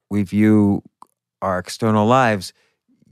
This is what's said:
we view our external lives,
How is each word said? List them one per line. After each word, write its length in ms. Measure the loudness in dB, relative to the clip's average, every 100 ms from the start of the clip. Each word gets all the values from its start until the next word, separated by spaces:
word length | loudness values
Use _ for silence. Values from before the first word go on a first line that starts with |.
| _
we 140 | -6
view 600 | -4 0 2 4 2 0 -6 _ -20 _ _ _
our 180 | -6 -6
external 460 | -8 -6 -2 0 2
lives, 440 | 2 2 -2 -8 -18 _ _ _ _ _